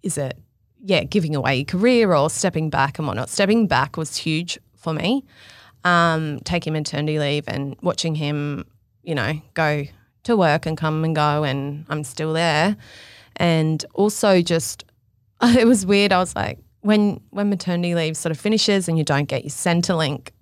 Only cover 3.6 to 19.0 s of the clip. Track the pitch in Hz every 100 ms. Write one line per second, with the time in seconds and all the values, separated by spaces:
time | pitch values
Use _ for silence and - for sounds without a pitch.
3.6 | 214 127 139 - 156 - 165 156 175 -
4.6 | _ _ - 156 170 269 - _ - -
5.6 | - _ 180 175 170 160 156 143 - 175
6.6 | 165 156 151 147 151 151 143 147 143 -
7.6 | 139 - 175 - 170 156 147 147 147 143
8.6 | - _ _ _ - 139 110 156 - -
9.6 | 156 147 143 - _ _ - 226 165 151
10.6 | 160 156 156 156 160 156 151 147 151 139
11.6 | 139 147 160 151 151 - 156 160 170 151
12.6 | 180 208 - - - - _ - 175 160
13.6 | 160 156 - - 208 - 208 185 175 165
14.6 | - - - _ _ _ _ _ 240 240
15.6 | 233 233 190 202 202 185 185 - - -
16.6 | _ _ 202 214 208 - _ 196 202 196
17.6 | 185 175 175 170 160 156 165 156 208 220
18.6 | 208 196 175 160